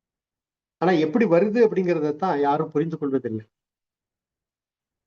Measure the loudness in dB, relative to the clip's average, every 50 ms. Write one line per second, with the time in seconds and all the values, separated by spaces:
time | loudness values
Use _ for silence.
0 | _ _ _ _ _ _ _ _ _ _ _ _ _ _ _ -2 0 2 2 2
1 | 0 0 0 0 2 4 4 2 2 2 2 2 2 2 2 0 0 0 0 0
2 | 0 -2 -2 -2 -2 -2 0 0 0 0 0 0 -2 -4 -2 -4 -2 -2 -4 -6
3 | -4 -4 -4 -4 -4 -4 -8 -8 -10 _ _ _ _ _ _ _ _ _ _ _
4 | _ _ _ _ _ _ _ _ _ _ _ _ _ _ _ _ _ _ _ _
5 | _